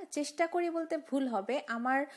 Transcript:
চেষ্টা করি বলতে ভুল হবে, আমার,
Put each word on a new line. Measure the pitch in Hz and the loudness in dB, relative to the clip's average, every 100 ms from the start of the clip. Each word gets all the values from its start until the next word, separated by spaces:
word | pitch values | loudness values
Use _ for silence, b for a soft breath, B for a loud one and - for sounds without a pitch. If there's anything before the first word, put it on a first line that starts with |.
| 359 | -4
চেষ্টা | - 285 - 330 | -4 -4 0 2
করি | 349 349 | 2 0
বলতে | 330 320 320 | 0 -2 -4
ভুল | - 277 262 | 0 0 2
হবে, | 220 196 269 - | 0 0 -2 -2
আমার, | 233 247 269 285 | -2 2 2 0